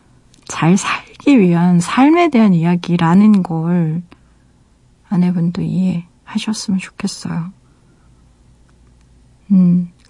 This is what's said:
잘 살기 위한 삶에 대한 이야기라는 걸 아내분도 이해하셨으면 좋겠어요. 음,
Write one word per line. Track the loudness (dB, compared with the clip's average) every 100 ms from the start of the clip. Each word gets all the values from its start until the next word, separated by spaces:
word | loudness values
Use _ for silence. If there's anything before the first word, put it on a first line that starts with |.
| _ _ _ _ -16
잘 | -2 0 0
살기 | -2 -8 -10 -6 2 4
위한 | 4 2 2 0
삶에 | 0 2 4 4 2
대한 | 2 2
이야기라는 | 2 0 -2 -2 -2 2 4 4 2
걸 | 0 -6 -4 -2 -2 -6 -10 -20 _ _ _ _ _ _ _ _ _
아내분도 | -2 0 -2 -4 -4
이해하셨으면 | -4 -2 -2 -4 -10 _ -12 -8 -6 -8 -4 -6
좋겠어요. | -6 -10 -10 -10 -10 -8 -10 -16 _ _ _ _ _ _ _ _ _ _ _ _ _ _ _ _ _ _ 0
음, | 2 4 2 -2 _